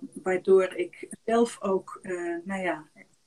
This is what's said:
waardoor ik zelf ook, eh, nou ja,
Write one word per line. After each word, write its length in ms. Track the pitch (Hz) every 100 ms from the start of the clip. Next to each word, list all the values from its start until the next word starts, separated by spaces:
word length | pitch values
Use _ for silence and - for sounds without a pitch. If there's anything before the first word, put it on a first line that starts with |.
| - 190
waardoor 500 | 190 185 196 190 185
ik 440 | 175 180 - - -
zelf 380 | - 226 233 -
ook, 360 | 202 190 - -
eh, 340 | - 175 170 170
nou 180 | 180 190
ja, 260 | 180 156 156 - - _